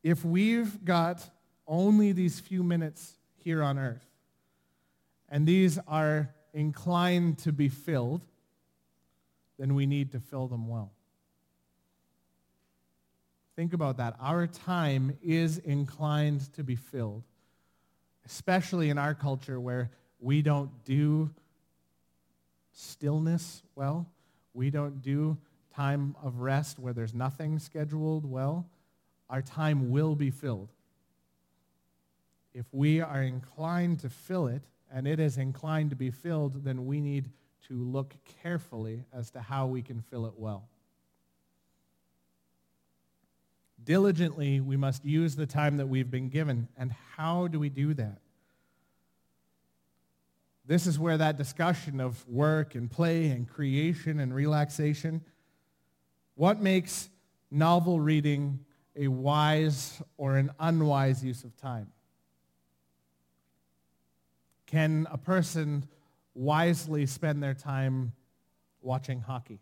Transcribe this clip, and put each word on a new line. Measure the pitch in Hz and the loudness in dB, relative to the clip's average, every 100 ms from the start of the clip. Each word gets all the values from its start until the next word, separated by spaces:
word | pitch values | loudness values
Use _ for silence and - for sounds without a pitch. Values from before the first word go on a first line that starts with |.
If | 160 170 170 | 2 0 2
we've | 175 214 233 226 - | 2 4 2 0 -4
got | 175 175 165 175 - _ _ _ - | 0 2 2 -2 -12 _ _ _ -4
only | 160 196 214 208 | 2 6 8 6
these | 180 175 - | 4 2 0
few | - 185 | -6 0
minutes | 175 170 156 156 - - _ _ | 2 2 -2 -8 -20 -20 _ _
here | 170 160 | -4 0
on | 147 139 | 0 0
earth, | 135 117 _ _ _ _ _ _ _ _ _ _ _ _ _ | -2 -6 _ _ _ _ _ _ _ _ _ _ _ _ _
and | 143 156 | 2 6
these | 185 185 160 - | 6 6 2 -2
are | 156 156 151 147 - _ | 0 2 2 -2 -6 _
inclined | 151 151 143 175 175 180 175 175 151 | -4 -4 -2 0 2 4 4 2 2
to | 160 | -2
be | 143 139 | 2 0
filled, | 139 - 143 120 165 - _ _ _ _ _ _ _ _ _ _ _ _ - | 0 -2 -2 0 -4 -8 _ _ _ _ _ _ _ _ _ _ _ _ -6
then | 135 139 | 0 2
we | 139 | 2
need | 143 135 | 2 -2
to | 131 | -6
fill | - 135 131 | -8 -6 -4
them | 120 113 | -4 -6
well. | 117 98 _ _ _ _ _ _ _ _ _ _ _ _ _ _ _ _ _ _ _ _ _ _ _ _ _ _ - | -6 -8 _ _ _ _ _ _ _ _ _ _ _ _ _ _ _ _ _ _ _ _ _ _ _ _ _ _ -6
Think | 165 | -2
about | 170 147 127 | 0 -2 -2
that. | 117 120 | -4 -4
Our | 131 170 170 | -4 -2 -2
time | 170 - 180 156 135 131 143 | -6 -4 0 2 2 0 -2
is | 170 165 165 160 | -2 0 0 -2
inclined | 156 143 139 - 151 147 151 147 135 | -2 -2 -2 -4 -2 0 0 0 -4
to | - 131 | -8 -6
be | 120 | -6
filled, | - 135 113 107 - _ _ _ _ _ _ _ _ _ - | -6 -6 -6 -8 -16 _ _ _ _ _ _ _ _ _ -18
especially | - - 185 180 180 151 | -8 0 2 2 0 2
in | 143 | 2
our | 147 151 | 0 -2
culture | 143 135 - 127 | -2 -4 -6 -6
where | 123 123 120 - _ _ | -4 -2 -4 -8 _ _
we | 123 147 | 0 2
don't | 147 143 139 - | 4 0 -2 -10
do | - 135 147 151 156 - _ _ _ _ _ _ _ _ _ _ _ _ _ | 0 2 4 2 0 -6 _ _ _ _ _ _ _ _ _ _ _ _ _
stillness | - - - 143 156 160 170 - - _ | -20 -20 -6 -2 0 0 -2 -4 -16 _
well. | - 139 160 175 _ _ _ _ | -6 -4 -4 -8 _ _ _ _
We | 123 135 | -4 -2
don't | 147 147 139 | -2 -4 -6
do | 131 143 156 156 _ _ _ | -4 0 0 -2 _ _ _
time | - 139 143 139 143 | -4 -2 0 -2 -6
of | 143 123 | -8 -4
rest | 127 139 151 - | -2 -2 -2 -8
where | 127 | -8
there's | 120 113 | -6 -6
nothing | 120 127 139 156 156 | -4 -6 -4 -4 -4
scheduled | - 156 151 156 156 156 147 | -6 -6 -4 -2 -2 -2 -4
well. | 131 135 170 175 _ _ _ _ _ _ | -4 -2 -4 -8 _ _ _ _ _ _
Our | 131 | -6
time | 135 147 156 147 123 | -6 -2 0 2 2
will | 135 156 147 | 2 2 0
be | 139 | -2
filled. | 127 139 107 104 _ _ _ _ _ _ _ _ _ _ _ _ _ _ _ _ _ _ | -2 -6 -6 -8 _ _ _ _ _ _ _ _ _ _ _ _ _ _ _ _ _ _
If | 127 117 | -14 -8
we | 135 147 160 | 0 4 4
are | 160 139 | 0 -2
inclined | 131 127 - - 160 175 175 165 | -2 -4 -10 -8 -4 0 0 0
to | 131 | -4
fill | - - 185 135 | -12 -6 -2 -2
it, | 131 - _ _ | -4 -8 _ _
and | 131 135 | -4 -2
it | 156 | 0
is | 156 127 | 0 0
inclined | 131 135 156 156 151 | -4 -4 -2 0 0
to | 131 | -2
be | 131 | -4
filled, | 120 170 160 143 135 | -4 -4 -2 -2 -2
then | 139 127 127 | -6 -4 -4
we | 147 | -2
need | 143 139 131 - _ _ _ | -2 -2 -4 -12 _ _ _
to | 127 | -6
look | 123 135 135 - _ | -4 -4 -6 -12 _
carefully | - 170 175 175 113 110 113 127 | -14 -6 -6 -6 -8 -8 -8 -12
as | 127 113 | -10 -10
to | 127 | -12
how | 107 135 131 | -8 -4 -2
we | 127 | -4
can | 123 117 | -6 -12
fill | 113 123 113 | -10 -8 -8
it | 107 | -8
well. | 110 101 110 _ _ _ _ _ _ _ _ _ _ _ _ _ _ _ _ _ _ _ _ _ _ _ _ _ _ _ _ _ _ - | -10 -10 -14 _ _ _ _ _ _ _ _ _ _ _ _ _ _ _ _ _ _ _ _ _ _ _ _ _ _ _ _ _ _ -14
Diligently, | 117 180 196 165 170 147 143 139 | 2 4 6 4 0 0 0 2
we | 135 135 | 2 0
must | 135 135 | 0 -2
use | 147 156 165 139 | 0 2 2 -2
the | 147 | -4
time | 143 147 143 | 0 2 0
that | 135 | 0
we've | 131 127 | 0 0
been | 127 131 | -4 -2
given. | 151 151 120 117 - | -2 0 -2 -4 -6
And | 127 | -8
how | 113 - - 160 175 180 | -8 -12 -6 -2 0 0
do | 160 | -2
we | 147 | -2
do | 139 147 147 | 0 -2 0
that? | 107 101 _ _ _ _ _ _ _ _ _ _ _ _ _ _ _ _ _ _ _ _ _ _ _ _ 127 | -4 -8 _ _ _ _ _ _ _ _ _ _ _ _ _ _ _ _ _ _ _ _ _ _ _ _ 2
This | 170 175 | 2 4
is | 151 | 2
where | 165 156 | 2 4
that | 156 147 | 2 2
discussion | 139 - 170 175 - 135 | -4 0 0 0 -2 -4
of | 127 113 - | -4 -4 -4
work | 123 151 156 151 123 | 2 4 4 0 -4
and | 117 | -6
play | 127 170 165 160 | 0 2 4 2
and | 127 120 | 0 -4
creation | - 139 135 160 170 160 151 | -4 0 2 2 0 -2 -2
and | 131 | -2
relaxation, | 127 147 151 147 - 151 147 165 160 - _ _ _ _ _ _ _ _ _ _ - | 0 2 2 0 0 0 0 -4 -6 -8 _ _ _ _ _ _ _ _ _ _ 2
what | 175 214 | 4 4
makes | 196 185 180 - - _ _ _ _ | 4 4 2 -8 -10 _ _ _ _
novel | 147 160 175 170 170 | 2 6 6 4 2
reading | 151 156 147 143 143 139 - _ _ 143 | 4 4 4 0 -2 -4 -8 _ _ -4
a | 139 | 0
wise | 131 135 151 151 156 156 135 - - 151 - | 0 2 4 4 4 2 0 -6 -12 -18 -6
or | 135 135 | 0 2
an | 135 - | 2 0
unwise | 165 165 151 139 135 135 131 | 2 4 4 4 4 2 -2
use | 120 | -6
of | 123 - | -12 -12
time? | 139 117 101 _ _ _ _ _ _ _ _ _ _ _ _ _ _ _ _ _ _ _ _ _ _ _ _ _ _ _ - | -8 -8 -10 _ _ _ _ _ _ _ _ _ _ _ _ _ _ _ _ _ _ _ _ _ _ _ _ _ _ _ -2
Can | 156 156 156 160 | 2 2 2 0
a | 147 | -4
person | - 185 175 165 147 143 139 _ _ _ _ | 0 0 2 -2 -2 -2 -6 _ _ _ _
wisely | 127 135 151 170 170 156 151 139 | -4 2 4 4 2 -2 -2 -2
spend | - 160 147 | -2 -2 -2
their | 143 | -4
time | 135 147 135 135 131 123 - _ _ _ _ _ _ | -6 -4 -2 0 0 -4 -8 _ _ _ _ _ _
watching | 127 131 135 127 | -6 -4 -4 -8
hockey? | 110 127 123 101 | -6 -10 -10 -20